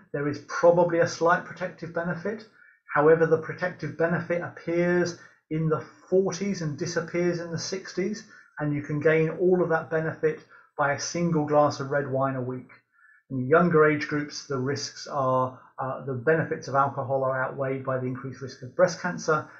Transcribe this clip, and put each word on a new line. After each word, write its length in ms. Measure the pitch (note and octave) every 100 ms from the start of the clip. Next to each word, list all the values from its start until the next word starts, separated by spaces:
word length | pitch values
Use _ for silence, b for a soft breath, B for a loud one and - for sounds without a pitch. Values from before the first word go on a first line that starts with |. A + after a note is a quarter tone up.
| -
there 140 | C#3+ C#3+
is 160 | - -
probably 520 | - F3 F3 E3+ E3
a 80 | E3
slight 360 | - E3 F3+
protective 500 | - - F3+ - D#3+
benefit. 520 | E3+ F3 E3 G3+ A3+ - b b b -
However, 320 | D3 D3+ E3 D#3
the 140 | D#3+
protective 580 | - - F3+ - C#3+ B2
benefit 440 | E3 F3 - E3+
appears 760 | C#3+ - - E3+ F3 F3+ E3+ - B B _
in 180 | D#3+ D#3+
the 160 | C#3 - - -
forties 520 | F#3 F#3 - G3+ F3
and 160 | D#3 C3+
disappears 600 | E3+ E3 D#3+ F3 F3 E3
in 120 | E3+
the 80 | D#3+
sixties, 640 | - F#3+ - F3+ G#3 G#3 B B B -
and 140 | D3
you 100 | D3
can 180 | - D3
gain 280 | D#3 D#3+ D#3+
all 320 | - F3+ F3+
of 80 | D#3+
that 200 | D#3+ D#3+
benefit 500 | D#3+ D#3+ - D#3 D#3 - b b -
by 160 | C#3+
a 60 | C3
single 460 | - E3+ E3+ D#3 D3
glass 340 | D3 D3 -
of 100 | C3+
red 200 | C#3+ C3+
wine 260 | C3 C3+ C3
a 60 |
week. 280 | B2 B2+ - - _ b b b _
In 160 | C3+ B2+
younger 420 | D#3+ F3 D#3 D3+
age 180 | D3 -
groups, 380 | D3 C#3+ - -
the 120 | C3
risks 500 | C3 B2 - - -
are, 520 | C#3 C3 B2+ B2+ B B -
uh, 260 | C3 B2+ C3+
the 80 |
benefits 540 | B2 C3+ D#3+ - D#3 C3
of 80 | C3+
alcohol 480 | B2+ C#3 B2+ C3+
are 200 | C3 C3
outweighed 400 | C3 C3+ C3+ C3+
by 140 | C3 B2+
the 80 | B2+
increased 360 | B2+ C3+ -
risk 200 | B2+ -
of 140 | B2 -
breast 260 | F3+ -
cancer, 480 | F3 A#2 - C3 B